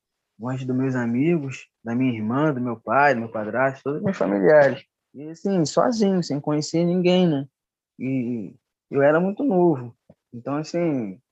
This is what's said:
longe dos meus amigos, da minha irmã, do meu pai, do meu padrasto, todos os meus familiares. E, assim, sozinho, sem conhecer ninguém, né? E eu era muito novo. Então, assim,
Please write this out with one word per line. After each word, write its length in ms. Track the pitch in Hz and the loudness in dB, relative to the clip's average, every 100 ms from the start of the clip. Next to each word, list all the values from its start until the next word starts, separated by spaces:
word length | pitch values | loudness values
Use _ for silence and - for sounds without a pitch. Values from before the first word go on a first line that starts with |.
| _ _ _ - | _ _ _ -12
longe 280 | 127 131 127 | -8 -6 -4
dos 100 | 127 | -2
meus 200 | 135 127 | -2 -2
amigos, 720 | 117 120 156 170 139 131 - _ | -2 0 2 0 -2 -10 -18 _
da 100 | 117 | -6
minha 180 | 120 131 | -2 0
irmã, 400 | 113 107 131 156 | -2 -2 0 0
do 80 | 127 | 0
meu 200 | 123 113 | -4 -6
pai, 340 | 107 123 143 | 0 2 4
do 60 | 120 | 2
meu 100 | 113 | -2
padrasto, 540 | 110 107 113 135 131 | -6 -4 -2 -2 -2
todos 140 | 135 147 | -6 -4
os 60 | |
meus 120 | 202 190 | -4 -2
familiares. 680 | 185 202 180 151 139 120 - _ _ | 0 2 6 6 6 2 -10 _ _
E, 140 | 127 151 | -18 -16
assim, 360 | 165 202 190 | -8 -2 0
sozinho, 560 | 147 - 254 226 196 185 | 0 2 0 2 2 2
sem 160 | 160 139 | 0 -4
conhecer 440 | 147 151 151 165 | -2 -2 -2 -2
ninguém, 440 | 175 180 180 180 180 | 0 2 2 4 2
né? 180 | 139 139 _ _ _ _ - | 0 -4 _ _ _ _ -10
E 540 | 123 135 117 120 92 - _ _ _ | -4 -4 -4 -6 -8 -16 _ _ _
eu 100 | 139 | 2
era 200 | 139 156 | 4 4
muito 240 | 190 208 | 0 -2
novo. 520 | 277 180 175 135 120 - _ _ _ | 0 2 2 2 -6 -16 _ _ _
Então, 220 | 120 127 143 | -14 -8 -6
assim, 640 | 151 170 170 139 104 92 _ | -6 -4 -2 -2 -6 -10 _